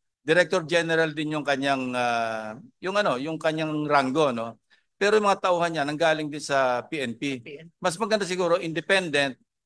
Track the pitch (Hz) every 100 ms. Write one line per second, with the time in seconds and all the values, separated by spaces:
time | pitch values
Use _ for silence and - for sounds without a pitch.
0 | _ _ 139 170 170 185 151 170 165 160
1 | 160 151 151 151 143 139 139 131 127 123
2 | 120 117 113 110 107 113 233 _ 180 202
3 | 196 127 151 156 160 156 156 151 147 143
4 | 131 143 147 117 113 - _ _ _ _
5 | 202 214 208 196 190 175 170 160 143 151
6 | 165 156 151 147 147 139 127 123 - 156
7 | 120 110 143 127 131 147 165 _ 185 180
8 | 220 214 175 180 175 180 165 160 - 190
9 | 175 143 139 123 _ _